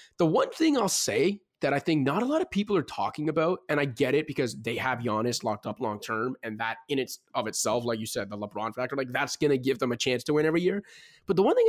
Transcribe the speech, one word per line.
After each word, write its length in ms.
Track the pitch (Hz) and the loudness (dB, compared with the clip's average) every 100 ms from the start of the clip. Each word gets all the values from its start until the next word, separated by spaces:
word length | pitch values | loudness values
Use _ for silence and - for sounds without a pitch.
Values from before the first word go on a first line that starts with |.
| - - | -14 0
The 100 | 165 | 2
one 240 | 202 - | 4 0
thing 280 | - 320 277 | 2 2 4
I'll 100 | 196 | 2
say 540 | - - 107 170 202 _ - | 0 0 2 2 0 _ -4
that 120 | 143 | 0
I 80 | 143 | 0
think 240 | - 156 | 2 2
not 180 | 135 175 | 4 2
a 40 | 247 | 0
lot 140 | 311 | 0
of 100 | 370 | 0
people 260 | 196 208 190 | -2 0 0
are 60 | |
talking 460 | - - 101 - 151 | 0 -4 -4 -2 -2
about, 320 | 151 160 185 - | 0 0 0 0
and 120 | 147 | 0
I 40 | |
get 300 | 143 113 131 | 0 0 2
it 140 | 139 151 | 2 0
because 320 | 143 123 107 | -2 -2 -4
they 140 | 113 113 | -6 -4
have 240 | 131 123 | -2 -2
Giannis 420 | 117 107 120 120 | -2 0 0 -2
locked 240 | 120 104 117 | -4 -4 -6
up 140 | 107 | -4
long-term, 560 | 117 101 - 110 123 131 | -4 -6 -4 -4 -4 -4
and 160 | 113 107 | -10 -6
that 180 | 113 113 - | -6 -6 -4
in 120 | 139 | -4
its, 180 | 127 - _ | -4 -8 _
of 140 | 127 110 | -4 -4
itself, 360 | - 110 120 | -2 0 0
like 140 | 120 113 | 0 -4
you 80 | 110 | -4
said, 240 | 123 98 | -6 -6
the 80 | 104 | -8
LeBron 360 | 104 104 110 | -8 -6 -6
factor, 200 | 123 127 | -4 -4
like, 160 | 139 131 | -4 -4
that's 240 | 131 139 | -2 -2
gonna 240 | - 147 135 | 0 2 2
give 220 | 127 123 | 0 0
them 100 | 127 | 0
a 60 | 120 | 0
chance 260 | 131 123 | 0 0
to 100 | - | 0
win 120 | 151 156 | 2 2
every 140 | 170 | 2
year. 240 | 180 202 - - - - - | 2 0 -6 -20 -20 -14 -2
But 80 | |
the 80 | 180 | 4
one 140 | 226 | 4
thing 100 | 494 | 6